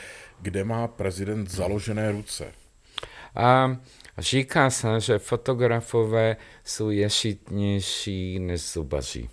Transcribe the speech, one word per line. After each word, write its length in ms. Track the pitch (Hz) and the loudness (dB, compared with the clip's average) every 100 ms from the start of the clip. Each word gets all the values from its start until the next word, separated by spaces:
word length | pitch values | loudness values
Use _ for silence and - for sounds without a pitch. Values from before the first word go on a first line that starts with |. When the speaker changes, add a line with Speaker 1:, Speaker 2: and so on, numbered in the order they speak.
| - - - - | -14 -18 -20 -10
Speaker 1:
kde 220 | 92 98 | -4 -2
má 240 | 101 117 117 | 0 -2 -2
prezident 640 | - 98 90 98 110 95 | -2 -4 -2 -4 -4 -4
založené 600 | 92 90 104 113 107 107 | -2 -2 -2 -2 -2 0
ruce?" 400 | 104 104 - - - - _ _ - - - - - | -2 -6 -10 -10 -14 -20 _ _ -12 -12 -16 -10 2
Speaker 2:
A 420 | 120 131 131 127 - - - - | 6 6 6 0 -8 -20 -18 -6
říká 520 | 85 131 131 170 135 | 0 0 2 4 4
se, 300 | - 117 113 | 2 0 0
že 200 | 107 107 | 2 0
fotografové 1200 | - 117 - 123 120 117 120 117 110 113 110 110 - - | 2 -2 0 2 2 2 0 2 2 4 2 0 -6 -18
jsou 260 | - - 107 | -10 -4 0
ješitnější 1500 | 104 101 - 113 98 - 101 101 98 95 - 107 95 92 92 | 2 2 2 0 -4 -6 -2 0 0 -2 -4 -4 -4 -4 -4
než 220 | 92 87 | -2 -2
zubaři 680 | - 85 69 71 64 62 57 | -4 -6 -4 -4 -4 -8 -10